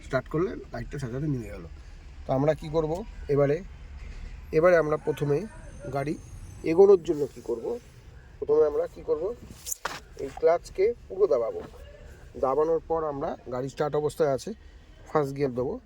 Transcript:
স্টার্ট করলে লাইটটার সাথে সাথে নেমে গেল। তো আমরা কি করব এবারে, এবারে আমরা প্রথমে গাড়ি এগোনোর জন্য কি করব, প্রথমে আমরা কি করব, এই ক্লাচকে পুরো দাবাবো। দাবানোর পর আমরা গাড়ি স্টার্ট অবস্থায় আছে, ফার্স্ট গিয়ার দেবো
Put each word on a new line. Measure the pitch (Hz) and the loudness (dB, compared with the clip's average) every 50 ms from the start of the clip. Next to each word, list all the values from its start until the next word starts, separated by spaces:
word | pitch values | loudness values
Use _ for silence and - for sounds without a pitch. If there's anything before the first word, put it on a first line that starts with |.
| - | -10
স্টার্ট | - - 131 123 - - | -2 -4 -4 -4 -2 -2
করলে | 156 175 220 269 - - - - | -2 -2 -2 -4 -8 -12 -12 -10
লাইটটার | 120 117 - - 147 | -10 -10 -8 -8 -8
সাথে | 135 117 117 135 | -8 -6 -6 -4
সাথে | 156 156 139 | -4 -4 -4
নেমে | 123 110 101 - | -4 -6 -10 -12
গেল। | - 80 80 - - - - - - - - - - - | -12 -14 -14 -16 -16 -16 -18 -18 -18 -18 -18 -16 -14 -4
তো | - 131 131 | -2 0 2
আমরা | 139 151 156 - | 2 2 2 0
কি | - 160 147 | -2 -4 -2
করব | 165 156 151 160 180 226 - - - - - 143 | -2 0 0 -2 -6 -6 -10 -12 -14 -4 -2 2
এবারে, | 139 143 139 143 165 196 - - - - - - - - - - - - - - - - - - 160 | 2 4 2 2 -2 -4 -10 -16 -18 -16 -16 -16 -14 -14 -14 -14 -14 -14 -14 -14 -14 -12 -2 0 4
এবারে | 156 180 180 165 151 | 6 6 6 6 4
আমরা | 151 151 147 - | 2 0 0 0
প্রথমে | - 147 - 147 143 143 147 202 220 - - - - - - - 143 127 | -2 -2 -2 0 0 0 0 0 -4 -10 -14 -16 -16 -16 -14 -12 -6 -6
গাড়ি | 139 139 147 160 - - - - - - - - - - - | -4 -4 -4 -6 -8 -8 -16 -16 -14 -14 -14 -14 -6 -2 0
এগোনোর | 160 170 196 196 202 185 156 170 | 8 8 10 10 10 8 6 0
জন্য | 165 147 143 120 - | 0 0 0 -4 -4
কি | 123 117 - | -12 -6 -6
করব, | 120 113 117 - - 123 - - - - - - - - - - - - | -6 -4 -4 -6 -6 -6 -10 -16 -20 -20 -20 -20 -20 -20 -20 -20 -12 -12
প্রথমে | - - 147 151 156 151 | 0 2 4 6 6 4
আমরা | 147 147 170 175 - | 4 0 -4 -4 -6
কি | 175 160 - | -14 -4 -2
করব, | 160 151 165 196 240 233 - - - - - - - - - - - - - - - - 147 | -2 -2 -2 -6 -6 -8 -14 -18 -18 -16 -12 -12 -12 -10 -10 -12 -12 -12 -16 -18 -14 -10 -10
এই | 139 131 - | -10 -8 2
ক্লাচকে | - 160 170 175 - - - - 185 226 240 - - - | 4 4 4 4 0 -6 0 2 2 2 2 -2 -8 -14
পুরো | 190 185 208 190 147 | 0 2 4 4 4
দাবাবো। | 123 113 110 95 85 - - - - - - - - - - - - - - - - 127 | 2 2 0 -4 -6 -10 -12 -14 -16 -18 -18 -18 -20 -20 -20 -20 -20 -20 -16 -4 -2 0
দাবানোর | 131 135 143 156 160 165 160 - - | 2 4 4 4 4 2 0 0 -2
পর | 160 165 156 151 | -2 -2 -2 -2
আমরা | 143 139 151 175 - - - 120 120 | -4 -4 -4 -4 -6 -8 -10 -8 -6
গাড়ি | 123 131 139 - | -6 -6 -6 -4
স্টার্ট | - 156 147 139 147 | -2 -4 0 0 0
অবস্থায় | 151 147 - - 165 147 135 | 0 0 2 2 2 2 2
আছে, | 127 - - - - - - - - - - - - - - | 0 -2 -8 -12 -12 -14 -20 -20 -20 -20 -20 -20 -20 -20 0
ফার্স্ট | - 160 147 135 139 139 | 0 0 0 0 -2 -2
গিয়ার | 143 135 123 120 | -2 0 0 0
দেবো | 123 139 208 254 - | -2 -2 -4 -8 -10